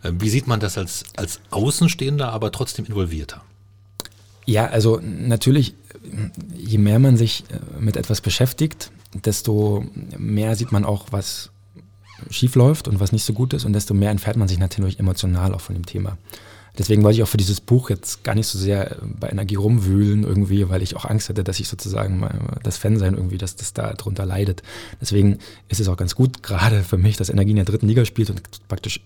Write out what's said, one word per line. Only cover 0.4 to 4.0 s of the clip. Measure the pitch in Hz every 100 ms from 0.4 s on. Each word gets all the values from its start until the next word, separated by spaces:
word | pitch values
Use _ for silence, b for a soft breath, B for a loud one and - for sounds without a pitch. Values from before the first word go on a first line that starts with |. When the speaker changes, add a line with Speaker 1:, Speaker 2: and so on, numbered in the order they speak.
| 131
Speaker 1:
man | 113
das | 104 -
als, | 92 - - -
als | 104 - -
Außenstehender, | 101 113 151 170 170 135 143 131
aber | 113 107
trotzdem | - - - 104
Involvierter? | 101 90 80 76 - - _ _ _ _ -